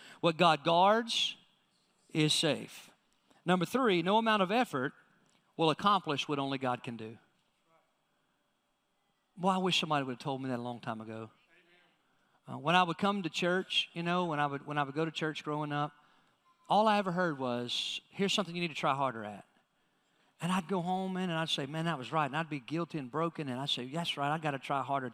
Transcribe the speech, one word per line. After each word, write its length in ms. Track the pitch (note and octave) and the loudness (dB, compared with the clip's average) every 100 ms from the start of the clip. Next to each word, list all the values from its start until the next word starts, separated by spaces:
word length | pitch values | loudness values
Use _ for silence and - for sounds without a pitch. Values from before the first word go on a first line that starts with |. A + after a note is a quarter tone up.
| - - | -20 -2
What 160 | E3+ D#3 | 0 4
God 280 | F3 D3+ | 4 6
guards 720 | D#3+ F3 G3 A3 A3+ - - - _ _ _ _ _ _ _ | 4 6 6 4 2 -2 -2 -4 _ _ _ _ _ _ _
is 200 | D#3+ D3+ | 2 2
safe. 540 | - D#3 A2 A2+ - - _ _ _ _ _ F3 | 4 2 0 -4 -14 -20 _ _ _ _ _ 0
Number 160 | F3+ | 2
three, 380 | E3 B3 B3 F3 | 2 2 2 2
no 160 | E3+ G#3+ | 2 2
amount 240 | A3+ G#3+ | 2 2
of 100 | F3+ | 2
effort 400 | A3+ A#3+ C#3 C3+ - _ _ _ _ _ - | 2 0 -2 -4 -6 _ _ _ _ _ 0
will 140 | D#3+ | 2
accomplish 580 | C#3+ G3+ G3+ D#3+ C#3 - | 4 2 2 0 -4 -2
what 100 | C#3+ | -2
only 200 | C#3 C3+ | -2 -2
God 240 | C3 B2 | -2 -4
can 160 | - A#2 | -6 -12
do. 180 | A2 A#2 _ _ _ _ _ E3 _ _ _ _ _ _ _ _ _ _ _ _ _ _ _ - | -12 -16 _ _ _ _ _ _ _ _ _ _ _ _ _ _ _ _ _ _ _ _ _ -2
Boy, 100 | F3+ | 0
I 80 | F#3 | 2
wish 240 | F#3 E3+ | 2 0
somebody 240 | E3 D3 | 0 -2
would 80 | C3 | -2
have 60 | B2 | -6
told 240 | D3+ C3+ | -6 -6
me 80 | C3 | -4
that 80 | A#2+ | -4
a 40 | |
long 180 | A#2+ A#2+ | -6 -8
time 200 | B2+ A2 | -8 -10
ago. 300 | A2 A2 A2 _ _ _ _ _ _ _ _ _ _ _ - | -10 -12 -12 _ _ _ _ _ _ _ _ _ _ _ -14
Uh, 120 | B2+ | -4
when 180 | C#3 F3+ | 4 4
I 60 | |
would 160 | F3+ D#3+ | 4 2
come 240 | G3+ G3+ | 0 0
to 80 | D#3+ | -4
church, 580 | - F3 F#3 F#3 - - | -2 0 0 0 -2 -2
you 80 | E3+ | -4
know, 240 | E3+ F3+ F3 | -2 0 0
when 120 | D3 | 0
I 60 | |
would, 220 | D3 C#3 C#3+ | -2 -2 -4
when 100 | D3 | -2
I 60 | |
would 120 | C#3 | -2
go 120 | C#3 D#3+ | 0 -2
to 40 | |
church 340 | - D#3 D3 | 0 -2 -2
growing 280 | D3+ D3+ D3 | -4 -2 0
up, 200 | D3 D3 - _ _ _ _ _ _ - | 0 -2 -4 _ _ _ _ _ _ 2
all 180 | F#3+ A3 | 6 6
I 120 | G#3 | 4
ever 120 | F#3+ | 2
heard 280 | F3 F3+ C#3 | 2 0 0
was, 640 | C3 A#2+ B2 - - - _ | -2 -2 -2 -4 -4 -8 _
"Here's 240 | - G3 | -2 0
something 200 | - E3+ | 2 -2
you 60 | E3+ | -2
need 80 | F3 | -4
to 60 | |
try 200 | C#3 D#3+ | 0 0
harder 300 | C3+ C3+ A2+ | 2 0 -2
at." 220 | G#2 G2+ - _ _ _ _ _ _ _ _ - | -8 -10 -18 _ _ _ _ _ _ _ _ -8
And 100 | E3+ | -2
I'd 160 | F#3 D#3 | -2 0
go 140 | F#3+ | -2
home, 320 | E3+ F#3 F#3+ | 0 -2 -2
man, 160 | F#3 F#3 | -4 -2
and 80 | D#3+ | -2
I'd 100 | D#3+ | -2
say, 160 | - | -2
"Man, 220 | C#3 D#3+ E3 | -4 -4 -2
that 100 | D3 | -4
was 160 | A#2 | -2
right." 140 | D#3 C#3+ | 0 0
And 100 | D3+ | 0
I'd 140 | D#3+ | -4
be 100 | D3 | -6
guilty 380 | A#2 D#3 E3+ D#3+ | -6 -4 -4 -6
and 120 | B2+ | -4
broken, 380 | D3+ E3+ D#3+ C#3+ | -2 -2 -2 -6
and 100 | B2 | -4
I'd 120 | C#3+ | -2
say, 160 | - B2+ | -4 -4
"That's 320 | D#3 E3+ - | -6 -4 -2
right, 120 | C#3+ | 0
I 60 | D#3 | 0
gotta 220 | D#3 C#3 | -2 -4
try 240 | - C#3+ | -2 -2
harder. 280 | B2 C#3 B2+ | 0 -2 -2